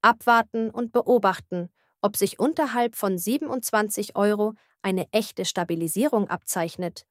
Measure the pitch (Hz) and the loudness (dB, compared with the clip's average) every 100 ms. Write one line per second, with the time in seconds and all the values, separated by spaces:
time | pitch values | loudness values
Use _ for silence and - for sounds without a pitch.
0 | 214 233 - 233 226 226 226 220 240 240 | 4 4 4 4 4 -2 -4 -4 -2 0
1 | - 247 202 190 - 180 175 _ _ _ | 4 4 4 0 -6 -8 -8 _ _ _
2 | 202 208 196 - 254 330 294 226 240 233 | -2 0 -2 0 -2 0 -2 0 -2 -2
3 | 196 185 175 277 302 247 - 220 214 - | -2 -2 -2 -2 -2 -6 -2 0 0 -4
4 | 208 - 202 208 214 220 _ _ 196 190 | -6 0 2 2 0 -4 _ _ -4 -2
5 | - 220 220 - 185 - 170 170 165 190 | 0 -2 -2 -6 -6 -4 -2 -2 -2 0
6 | 285 226 196 180 - - 170 - 175 - | 0 2 -2 -6 -6 -4 -4 -4 -8 -8
7 | - | -20